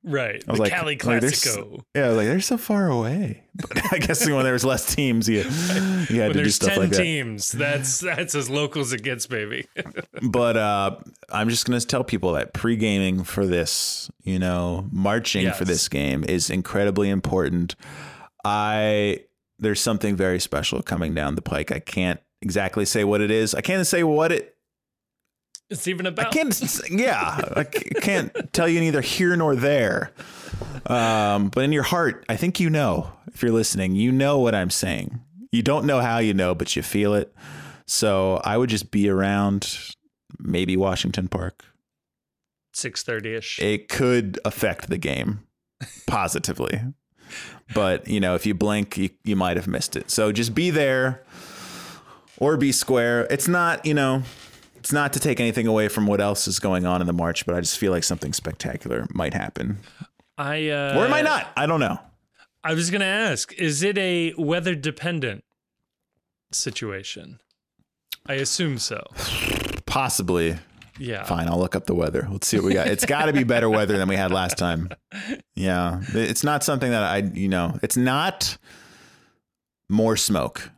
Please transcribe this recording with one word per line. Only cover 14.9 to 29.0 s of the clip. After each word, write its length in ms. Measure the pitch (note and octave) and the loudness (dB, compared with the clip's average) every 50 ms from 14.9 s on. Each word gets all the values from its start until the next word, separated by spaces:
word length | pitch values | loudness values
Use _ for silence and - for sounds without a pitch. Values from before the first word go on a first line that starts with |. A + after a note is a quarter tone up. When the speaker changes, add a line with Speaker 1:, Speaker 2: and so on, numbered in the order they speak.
Speaker 2:
marching 520 | - F2+ F#2+ G2+ G#2 A#2 A2+ - - G2+ F#2 F#2+ | -2 0 2 2 2 0 0 0 0 2 2 2
for 120 | E2+ - F2+ | 0 0 0
Speaker 1:
Yes. 40 | |
Speaker 2:
this 200 | F#2+ F2 D#2+ - - | 0 2 0 0 0
game 340 | - C#2+ C#2+ C#2 C2 C#2 D#2 | 0 0 0 0 0 -2 0
is 260 | - F2+ F2+ D#2+ - | 0 0 0 0 0
incredibly 600 | - F#2 F2+ - - G2+ G2+ G2+ F#2 G2 G2+ G2 | -2 -4 -4 -2 0 0 2 2 2 2 2 2
important. 680 | G2 G2 - - - F#2+ F2 C#2 E2 F2 F2 F2 - _ - - - - - - - - - - _ _ - | 2 0 0 0 0 2 2 2 2 0 -2 -2 -4 _ -14 -18 -18 -16 -16 -18 -18 -20 -20 -20 _ _ -2
I, 800 | G2+ G#2 G#2 G#2 G#2+ G#2+ G#2+ G#2+ G#2+ G#2+ G#2 G#2 G#2 F#2+ - - _ _ _ _ _ _ _ | 0 0 0 0 0 0 2 2 2 2 2 2 2 0 -2 -6 _ _ _ _ _ _ _
there's 200 | - A2 G#2 - | 0 0 0 2
something 340 | - A#2+ A2 G2 - G#2 G2+ | 2 0 0 0 0 0 2
very 240 | F2+ G2 F#2 F#2 F2+ | 2 2 2 2 0
special 420 | - - - D2 - - - - - | 0 -2 -2 -2 -2 -2 -2 -2 -4
coming 300 | - - E2+ E2+ D#2+ D#2+ | -4 -4 -2 -2 -2 -2
down 220 | D#2 D2 C#2+ C#2 | -2 -2 -2 -2
the 60 | - | -4
pike. 300 | - - - D2 D2+ - | -4 -2 -4 -4 -2 -4
I 80 | - C#2 | -6 -6
can't 400 | - - - F#2+ F#2 F2+ F2 - _ _ _ _ | -6 -6 -4 -2 0 0 -2 -4 _ _ _ _
exactly 440 | - F#2+ F2 G2+ G2 F#2 - G#2+ G2+ | -6 -2 0 0 0 0 0 0 0
say 180 | - - A2+ G#2 | 0 2 2 2
what 180 | G2+ G#2 G#2 | 2 2 2
it 80 | G#2 G#2 | 2 2
is. 220 | G#2+ A2 A2 G#2+ - | 2 2 2 2 0
I 60 | - | -2
can't 240 | G#2+ - F#3 F#3+ F3+ | -2 0 0 0 0
say 180 | D#3+ - F3 E3+ | 2 2 2 4
what 280 | D#3+ D3+ D3+ D#3 E3 | 4 4 4 4 2
it 240 | F3 C3 - - _ _ _ _ _ _ _ _ _ _ _ _ _ _ _ _ _ _ _ _ _ - _ _ | 2 0 -2 -6 _ _ _ _ _ _ _ _ _ _ _ _ _ _ _ _ _ _ _ _ _ -20 _ _
Speaker 1:
it's 160 | G3+ - - | -10 -6 -4
even 180 | F3+ F#3+ F3 F3+ | -4 -4 -2 -2
about. 220 | F#3 E3+ G#3+ A3+ | -4 -2 -2 -2
Speaker 2:
I 20 | A3+ | 0
can't 200 | A3+ D#4 D#4+ C#4 | 0 0 0 0
s-, 120 | G3+ - C4 - - - | 0 -2 -2 -4 -4 -4
s-, 80 | - - | -4 -2
yeah, 500 | E3+ G3+ B3 B3+ F#3 G#2+ F2+ D#2+ D#2+ - - - - | 0 0 2 2 2 0 0 -2 -2 -4 -4 -4 -2
I 80 | - - | -4 -4
c-, 260 | - - - - - - - | -2 -4 -6 -4 -2 -4 -2
can't 520 | - G#3+ G3+ F#3 - - - A3+ F#3+ - - | 0 0 0 0 -2 -2 -6 -8 -10 -4 -2
tell 140 | - E3+ E3+ | 0 2 4
you 100 | E3 E3+ | 4 4
neither 220 | E3 D#3+ D3 D3 | 2 2 2 0